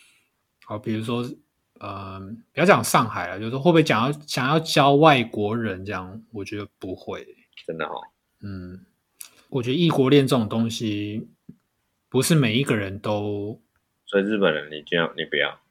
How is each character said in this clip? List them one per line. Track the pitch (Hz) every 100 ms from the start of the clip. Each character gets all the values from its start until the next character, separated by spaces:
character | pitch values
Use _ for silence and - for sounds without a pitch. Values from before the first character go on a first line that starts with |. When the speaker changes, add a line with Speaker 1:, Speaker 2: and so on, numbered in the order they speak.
| _ _ _ _ _ _
Speaker 1:
好， | - 107
比 | 113
如 | 110
说， | 113 120 120 - _ _ _ _
呃， | - 98 98 95 95 117 _
不 | -
要 |
讲 | 180 147
上 | 107 165 117
海 | 98 87
了， | 95
就 | 110
是 |
说 | 135
会 | 165
不 |
会 | 165
想 | 156 110
要， | 135 147 -
想 | - 131
要 | 160
交 | 160 - 139
外 | 143 160 135
国 | 117 - 104 117
人 | 110 92
这 | 98
样， | 95 92 107 -
我 | 110
觉 | 98 104
得 | 101 _
不 | 92
会。 | 90 - 85 64 - _ - -
Speaker 2:
真 | 82
的 | 78
哦？ | 78 - _ _ _
Speaker 1:
嗯， | 101 95 90 92 - _ _ _ - _ _
我 | 139
觉 | 120
得 | 147
异 | 170
国 | 143 131
恋 | 143 131
这 | 131
种 | 104
东 | 113 113
西， | 113 110 104 104 107 123 _ - - _ _ _ _ _
不 | 123
是 | -
每 | 160 120 117
一 |
个 | 143 113
人 | 98 95
都 | 110 104 104 101 104 131 _ _ _ _
Speaker 2:
所 | - 101
以 |
日 | 98 107
本 | 92
人 | 76 76
你 | 76 73
这 | 85
样， | 76 78
你 |
不 | 78 73
要？ | 73 - _